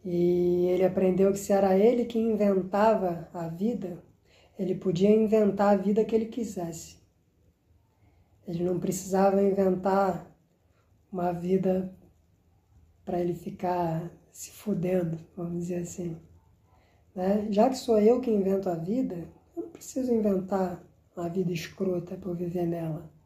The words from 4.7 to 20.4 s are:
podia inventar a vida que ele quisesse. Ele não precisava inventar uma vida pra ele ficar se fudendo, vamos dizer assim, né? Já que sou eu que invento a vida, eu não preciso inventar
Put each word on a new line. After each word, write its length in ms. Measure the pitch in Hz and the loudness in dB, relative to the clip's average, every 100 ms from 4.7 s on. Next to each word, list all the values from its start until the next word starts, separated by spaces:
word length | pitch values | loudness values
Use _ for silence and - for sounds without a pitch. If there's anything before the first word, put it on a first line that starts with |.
| 185 | -2
podia 340 | 190 170 202 | -2 2 4
inventar 640 | 220 220 220 208 196 202 | 6 4 4 2 2 4
a 80 | 202 | 4
vida 220 | 190 214 | 2 0
que 100 | 220 | 2
ele 120 | 226 226 | 0 -2
quisesse. 720 | - 214 - 170 165 - - _ _ _ _ _ _ _ _ _ _ _ _ _ _ - | -6 -8 -6 -8 -10 -16 -20 _ _ _ _ _ _ _ _ _ _ _ _ _ _ -10
Ele 200 | 170 175 | -4 -2
não 140 | 180 | -2
precisava 640 | 190 185 190 190 196 196 | -2 -4 -2 2 4 4
inventar 880 | 196 196 190 185 196 196 196 170 - _ _ _ _ _ _ _ _ | 2 4 2 2 2 2 2 -2 -10 _ _ _ _ _ _ _ _
uma 220 | 185 175 | -4 -4
vida 640 | 170 175 190 190 190 185 - - _ _ _ _ _ _ _ _ _ - | -2 0 0 2 0 -2 -12 -20 _ _ _ _ _ _ _ _ _ -6
pra 140 | 180 | -2
ele 140 | 175 | -2
ficar 760 | 175 - - 180 180 170 160 165 - _ | -4 -8 -6 -4 0 0 -2 -6 -14 _
se 220 | - - | -18 -18
fudendo, 680 | - 208 175 180 185 170 160 - - | -12 -4 -2 0 0 0 -6 -10 -10
vamos 220 | 170 175 | -8 -6
dizer 240 | 175 175 | -6 -6
assim, 340 | 175 - 175 160 - - _ _ _ _ _ _ _ 190 | -8 -8 -8 -10 -16 -20 _ _ _ _ _ _ _ -4
né? 320 | 185 208 208 | 0 0 0
Já 200 | 196 240 | 4 4
que 80 | 262 | 2
sou 200 | - 214 | 2 4
eu 220 | 208 247 | 6 4
que 100 | - | 2
invento 380 | 208 196 196 196 | 0 2 0 -2
a 80 | 170 | -4
vida, 540 | 165 240 262 175 160 - _ - | -4 -4 -4 -6 -12 -18 _ -14
eu 80 | |
não 60 | - | -14
preciso 440 | - - 269 254 | -14 -10 -6 -2
inventar 680 | 226 214 190 | 0 2 -2